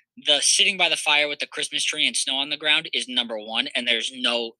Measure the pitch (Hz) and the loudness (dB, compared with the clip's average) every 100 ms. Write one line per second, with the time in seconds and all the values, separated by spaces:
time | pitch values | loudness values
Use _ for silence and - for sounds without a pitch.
0 | _ - 135 143 - - 196 190 175 156 | _ -6 2 4 4 4 4 2 2 2
1 | 156 147 147 147 135 - 143 147 - 151 | 2 2 2 -2 -6 -6 -4 -2 -2 0
2 | 135 117 139 135 143 147 156 156 160 127 | 0 0 -2 -2 -4 -2 0 0 0 -6
3 | 117 123 117 110 107 113 143 131 120 113 | -4 -2 -2 -4 -4 -4 -2 -2 2 0
4 | 113 131 123 120 113 | 0 -4 -2 0 -2